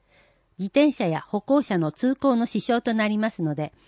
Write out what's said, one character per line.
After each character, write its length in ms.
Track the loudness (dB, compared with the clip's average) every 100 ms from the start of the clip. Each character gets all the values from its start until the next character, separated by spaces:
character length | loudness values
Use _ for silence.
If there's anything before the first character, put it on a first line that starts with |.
| _ _ _ _ _ -10
自 100 | -2
転 240 | 2 2
車 140 | 2 -2
や 140 | -2
歩 220 | -4 -6
行 200 | 0 0
者 140 | 2 0
の 160 | 0
通 240 | 0 -2 0
行 200 | 0 2
の 100 | 0
支 140 | -2
障 220 | -2 -2
と 120 | 0
な 120 | 0 0
り 120 | 0
ま 120 | -2
す 120 | -2
の 120 | -4
で、 180 | -2 -6 -10